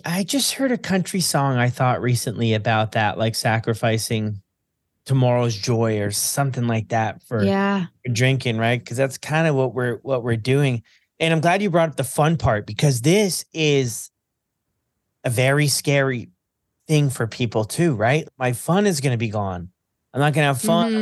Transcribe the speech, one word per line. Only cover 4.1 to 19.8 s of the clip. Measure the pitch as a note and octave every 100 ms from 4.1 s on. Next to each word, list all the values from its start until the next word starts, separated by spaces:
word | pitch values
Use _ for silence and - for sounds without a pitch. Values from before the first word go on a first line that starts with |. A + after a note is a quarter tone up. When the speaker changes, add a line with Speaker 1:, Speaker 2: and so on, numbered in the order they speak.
| A2 G#2+ G2+ _ _ _ _ _ _
Speaker 1:
tomorrow's | - C3 B2 B2 A#2 G2+
joy | B2 A2+ A2+ G#2+
or | G#2
something | G2+ - - C#3 B2 A#2+
like | A2+ G#2
that | A2+ G#2+ -
for, | - A2+
Speaker 2:
Yeah. | G3 G3 G3 G3 E3+ _
Speaker 1:
for | B2+
drinking, | A2+ C3 C3 B2+ A2
right? | A2+ A#2+
'Cause | - B2
that's | C3+ -
kinda | - D#3 E3
what | C3+ B2+
we're, | A#2+ B2 A2+
what | C3 B2+
we're | A#2+ A2+
doing. | A#2+ C#3 C#3 A#2 - _ _ -
And | D#3+
I'm | E3
glad | E3 G3
you | G#3
brought | E3 E3
up | C#3
the |
fun | B2+ - D#3 E3
part, | C3 G#2+ G2+
because | G#2+ D3 B2
this | C#3 G3+ G3 - -
is | D#3+ D3+ C#3 B2 - - _ _ _ _ _ _ _ _ _ _ _
a | A#2+
very | A#2 C3 C#3+ D3
scary | - D3+ C#3 C3+ B2 F2 _ _ _ _ _ -
thing | D3+ C#3+
for | - A2+
people | - A#2 A2+
too, | G#2 - F3
right? | G#2+ A2+ D#3 - -
My | B2+
fun | A#2 - F#3 G#3
is | D3
gonna | C3+ A#2
be | A2+
gone. | G#2 G2 F2+ F2 _